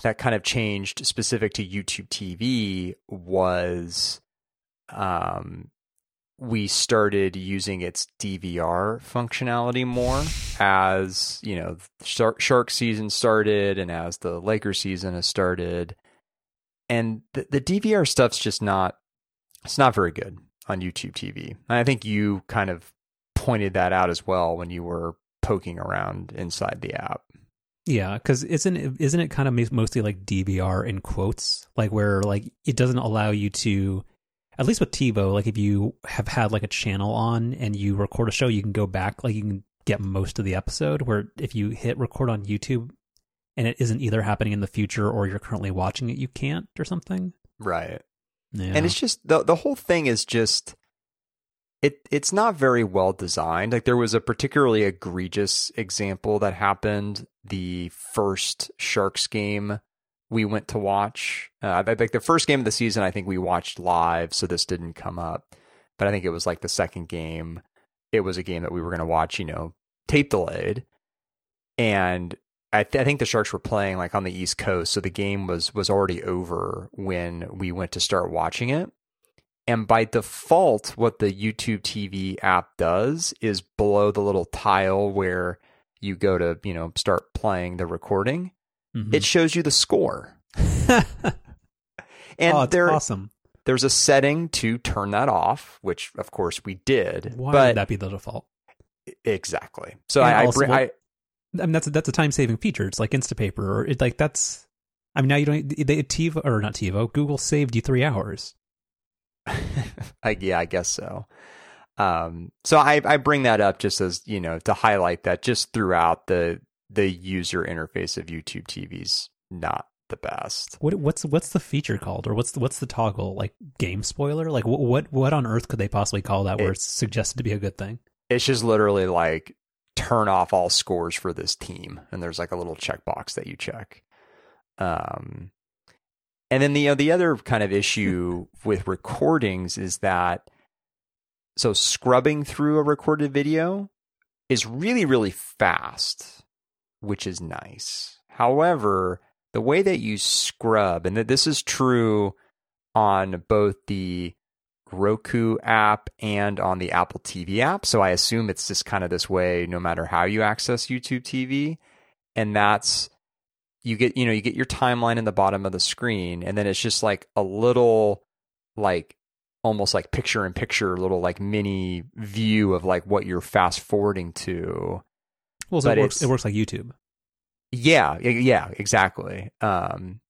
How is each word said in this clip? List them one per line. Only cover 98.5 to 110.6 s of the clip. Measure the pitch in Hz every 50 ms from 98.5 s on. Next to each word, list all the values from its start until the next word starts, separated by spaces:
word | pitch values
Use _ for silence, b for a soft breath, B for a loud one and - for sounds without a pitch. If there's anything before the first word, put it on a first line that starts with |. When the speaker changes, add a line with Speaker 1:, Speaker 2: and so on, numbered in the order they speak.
| _ _ _ _ _ _ _ _ _ _ _ -
Speaker 1:
E-, | - - -
exactly. | 117 104 90 - - 82 - - - - - - - - - _ -
So | - 143
Speaker 2:
And | 127 120 117
Speaker 1:
I, | 107
I | 117
Speaker 2:
also, | 123 117 -
Speaker 1:
bring, | - 123
Speaker 2:
what, | 127 135
Speaker 1:
I | 131 120 - _ _ _ _ _ _ _ _ _ _ _ - 180
Speaker 2:
I | 185
mean, | 170
that's | 160 160 - 151
a, |
that's | 147 156 165 -
a |
time-saving | - - 160 147 - - 139 117 113 -
feature. | - - - - 101 98
It's | - -
like | 110 107
Instapaper, | - 131 127 - 117 - 113 98 - -
or | 107 95 104 107 -
it, | - 135 123
like, | 135 123 120 -
that's, | 147 151 - - - - - - - _ _ _ _ _ _ _ _ _ -
I | -
mean, | 131 135
now | 143 147
you | 147
don't, | 147 147 151 143 139
they, | 147 - 151 131 147 156 143
TiVo, | - - - 165 170 151 160 -
or | 143 117 107
not | 104 107 104
TiVo, | - 107 92 90 101 117 113 -
Google | 143 147 143 147 131
saved | - - 151 147 147 127 113
you | 113
three | - - 131 123 131
hours. | 151 139 98 92 107 98 - - - - _ _ _ _ _ _ _ _ _ _
Speaker 1:
<laughs> | _ _ _ _ _ _ _ _ -
I, | - - - - - - 113 - - - - - - _ - 110 107 92
yeah, | 92 95 92
I | 87